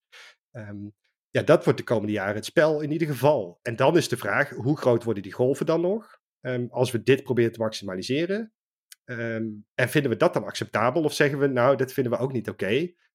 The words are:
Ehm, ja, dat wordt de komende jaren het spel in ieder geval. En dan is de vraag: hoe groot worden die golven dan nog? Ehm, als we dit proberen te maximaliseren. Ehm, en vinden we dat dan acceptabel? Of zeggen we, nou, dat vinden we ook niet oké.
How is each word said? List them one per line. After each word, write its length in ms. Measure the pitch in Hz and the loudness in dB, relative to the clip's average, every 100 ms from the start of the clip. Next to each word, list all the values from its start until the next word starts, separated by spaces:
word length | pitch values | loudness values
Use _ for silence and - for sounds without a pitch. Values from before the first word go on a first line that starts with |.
| _ - - _ _ | _ -20 -20 _ _
Ehm, 360 | 120 104 104 104 - _ _ _ | -16 -14 -12 -14 -16 _ _ _
ja, 120 | 131 | 0
dat 220 | 110 170 | 4 4
wordt 160 | - 131 | 4 0
de 60 | - | 0
komende 280 | 117 104 | -2 0
jaren 220 | 104 98 104 | -2 -2 -4
het 100 | - | -2
spel 360 | - 156 151 | 2 2 2
in 100 | 151 | -2
ieder 160 | 160 160 | -2 -2
geval. 520 | 127 135 147 90 87 | 2 2 2 0 -10
En 140 | - 113 | -6 0
dan 220 | 135 165 | 4 4
is 100 | - | 2
de 100 | 120 | -2
vraag: 320 | 104 110 143 | -2 -2 -2
hoe 280 | - 117 151 | -2 -2 0
groot 260 | 131 120 | 2 2
worden 200 | 113 101 | 2 -4
die 80 | 98 | -4
golven 340 | - 127 139 156 | 0 0 0 0
dan 160 | 165 | 0
nog? 380 | 175 220 - - _ _ | 0 -2 -6 -20 _ _
Ehm, 240 | 127 127 123 | -6 -6 -4
als 220 | 123 127 | 0 0
we 120 | 113 | 0
dit 200 | 101 135 | 2 2
proberen 280 | - 120 117 | 2 0 0
te 80 | 113 | 0
maximaliseren. 920 | 110 - 101 95 98 135 170 202 220 _ _ _ _ - | -4 -4 -8 -8 -4 -2 -2 -4 -6 _ _ _ _ -20
Ehm, 440 | - 120 117 113 110 107 - | -12 -8 -6 -4 -6 -8 -10
en 160 | - 123 | -4 0
vinden 220 | 151 135 | 2 2
we 60 | 110 | 2
dat 160 | 170 | 2
dan 100 | 143 | 0
acceptabel? 600 | 95 - - - 117 151 | -6 -8 -4 0 2 2
Of 100 | 151 | 0
zeggen 260 | - 147 143 | 2 0 2
we, 80 | 139 | 0
nou, 280 | 127 123 131 | 4 4 4
dat 160 | 131 | 0
vinden 200 | - 123 | -2 -2
we 60 | 117 | -2
ook 120 | 131 | -2
niet 180 | 127 104 | -4 -6
oké. 440 | 95 95 120 175 - _ | -4 0 0 -2 -8 _